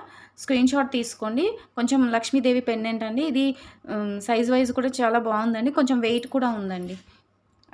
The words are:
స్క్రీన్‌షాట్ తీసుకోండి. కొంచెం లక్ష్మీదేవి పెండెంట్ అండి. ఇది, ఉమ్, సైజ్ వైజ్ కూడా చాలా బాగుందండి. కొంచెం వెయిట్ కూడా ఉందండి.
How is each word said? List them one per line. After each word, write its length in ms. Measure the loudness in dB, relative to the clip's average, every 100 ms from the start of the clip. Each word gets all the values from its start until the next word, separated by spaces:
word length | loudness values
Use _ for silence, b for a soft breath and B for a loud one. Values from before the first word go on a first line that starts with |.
| -6 B B -16
స్క్రీన్‌షాట్ 520 | -2 4 4 4 0
తీసుకోండి. 520 | -2 -4 -6 -4 0 -2 -4 B
కొంచెం 280 | -4 0 2 4
లక్ష్మీదేవి 520 | 2 0 0 2 2
పెండెంట్ 420 | 0 -2 -2 -4
అండి. 180 | -4 -2 -2
ఇది, 200 | 0 0 -2 B B -8
ఉమ్, 240 | -6 -4 -6
సైజ్ 300 | -2 0 2
వైజ్ 220 | 2 2
కూడా 180 | 0 -2
చాలా 260 | 0 2 2
బాగుందండి. 500 | 0 0 0 0 0
కొంచెం 280 | 2 2 2
వెయిట్ 260 | 2 0 -2
కూడా 220 | -2 0
ఉందండి. 440 | -2 -6 -6 -8 -12 -16 b _ _ _ _ _